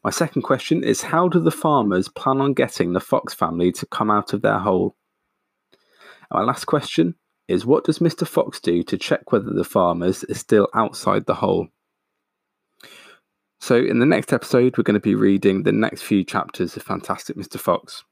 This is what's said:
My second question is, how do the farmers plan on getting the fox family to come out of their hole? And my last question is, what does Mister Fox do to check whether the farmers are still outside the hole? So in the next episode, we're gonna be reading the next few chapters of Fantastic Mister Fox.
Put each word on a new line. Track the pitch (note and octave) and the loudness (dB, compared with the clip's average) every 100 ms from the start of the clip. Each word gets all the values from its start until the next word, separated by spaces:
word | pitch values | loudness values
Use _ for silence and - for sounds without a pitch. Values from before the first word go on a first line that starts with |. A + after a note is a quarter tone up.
My | G#2 | -4
second | - D#3+ - | -2 -2 -2
question | - B2+ - D#3 | -2 -2 0 0
is, | - A2 | 2 -2
how | - E3 F3+ | 0 2 4
do | F3 | 4
the | E3 | 2
farmers | - D#3+ C#3+ G#2+ F#2 F#2 | 0 0 2 2 0 -2
plan | - C#3 C3+ | -4 -2 0
on | C#3 | 0
getting | C3 C3 - F2 | 0 -2 0 -2
the | F2+ | -2
fox | - C3 - | 0 -2 -2
family | - E2 E2+ F2+ | -4 -4 2 0
to | - - | 0 -10
come | - G#2+ | -4 0
out | G#2 - | 0 0
of | G2+ | -2
their | G#2 G#2 | 0 0
hole? | G2 F#2+ F#2+ _ _ _ _ _ _ _ _ _ _ _ - - _ | 0 0 0 _ _ _ _ _ _ _ _ _ _ _ -20 -20 _
And | - | -2
my | |
last | A2+ B2+ - | -2 -4 0
question | D3+ - - E3+ - _ _ - | -2 0 0 0 -2 _ _ -2
is, | F#2 | -2
what | A#2 D3+ | 2 2
does | - D3+ | 2 0
Mister | E3+ - E3+ | 0 0 -2
Fox | - - - | -2 -2 -4
do | - F2 | 0 0
to | E2+ F#2 | 0 -6
check | - - - | -2 -4 0
whether | A2 G#2 | -2 0
the | G2 | -4
farmers | F2 G#2 F2 E2+ F3 F#3+ | 0 2 2 2 -2 -2
are | - | -6
still | - - G#2+ - | -10 2 2 4
outside | A2 G#2+ - - G2 | 0 -2 -2 -2 -2
the | - - | -2 -2
hole? | F#2+ F#2 F2 _ _ _ _ _ _ _ _ _ _ _ - - - _ _ _ _ _ | 0 -2 -4 _ _ _ _ _ _ _ _ _ _ _ -20 -20 -20 _ _ _ _ _
So | - B2 | 2 2
in | - A#2 | 4 2
the | |
next | C3+ E3+ - | 4 2 0
episode, | B2 - B2+ B2+ - | -2 2 2 4 2
we're | |
gonna | - G#2 | 0 2
be | G#2+ | 2
reading | G2+ G2+ G2 G2 F#2+ | 2 4 4 2 2
the | F2+ | 0
next | G#2+ A2 - | 0 -2 -4
few | - G2+ | 0 0
chapters | F2+ G#2 - - F2+ - | 0 -4 -6 -6 -6 -6
of | |
Fantastic | - F#2 - F#2 - | -8 -8 -6 -8 -8
Mister | - F#2+ F#2 | -12 -12 -6
Fox. | - E2+ - - _ | -2 -2 -4 -20 _